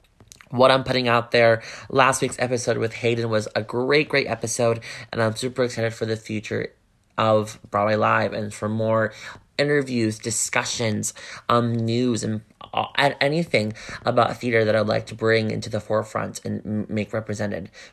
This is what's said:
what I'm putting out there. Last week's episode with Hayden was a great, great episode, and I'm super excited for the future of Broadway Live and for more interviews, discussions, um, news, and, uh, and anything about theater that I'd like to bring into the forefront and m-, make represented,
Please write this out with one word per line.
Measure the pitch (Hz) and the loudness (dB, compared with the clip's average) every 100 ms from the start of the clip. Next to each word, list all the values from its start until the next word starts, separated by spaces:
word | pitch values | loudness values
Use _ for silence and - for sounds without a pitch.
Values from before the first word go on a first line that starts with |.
| _ _ - - - | _ _ -20 -20 -6
what | 120 131 | 4 6
I'm | 131 | 6
putting | 127 127 123 | 2 0 2
out | 117 117 | 2 2
there. | 120 117 113 - - - | 4 6 4 0 -16 -2
Last | 135 131 131 | 4 4 4
week's | 131 - | -2 -2
episode | 123 123 120 117 | -2 -2 0 -2
with | 113 | -2
Hayden | - 120 117 117 | -2 0 0 0
was | 110 107 | 0 0
a | - | -4
great, | 104 117 127 147 151 | -4 -2 2 2 2
great | 139 - | 0 0
episode, | 113 113 - 117 113 - - - | -2 -4 0 2 0 -4 -16 -8
and | 113 | -2
I'm | 110 110 | 0 0
super | 131 123 | -4 -2
excited | 123 120 113 | -2 0 -4
for | 113 | -2
the | 113 110 | -4 -4
future | - 107 - 110 113 _ _ _ _ - | -4 -8 -4 -4 -6 _ _ _ _ -2
of | 110 110 107 - - | 4 4 2 -8 -4
Broadway | 104 104 | 0 2
Live | 107 110 113 107 | 2 2 2 0
and | 110 104 | -4 -8
for | - 107 | -6 -4
more | 110 110 110 110 - - - _ - | -2 0 2 0 -4 -18 -18 _ -2
interviews, | 143 147 131 123 110 110 | 2 2 0 0 0 -2
discussions, | 117 107 - 123 117 - 117 107 107 - - - - | -4 -4 -2 -2 -4 -2 -2 -2 -4 -8 -16 -10 0
um, | 120 117 | 2 2
news, | 117 113 117 127 113 | 0 0 0 2 0
and, | 110 107 - - - | -2 -4 -6 -20 -8
uh, | - 110 - | -4 -4 0
and | 139 127 | 0 2
anything | 139 156 170 113 107 107 - - | 0 0 0 0 0 -6 -12 -6
about | - 123 113 - | 0 2 2 2
theater | 123 113 | 0 2
that | 110 | 4
I'd | 110 104 | 2 2
like | 110 110 | -2 -4
to | |
bring | 110 113 113 110 | -2 2 2 2
into | 110 110 | -4 -4
the | 110 | -6
forefront | - 110 110 113 101 - | -2 -2 -2 -4 -6 -8
and | 104 104 | -8 -6
m-, | - 107 - | -4 -6 -4
make | 107 104 | -4 -4
represented, | 113 107 104 104 98 101 - - | -6 -6 -6 -4 -6 -10 -16 -16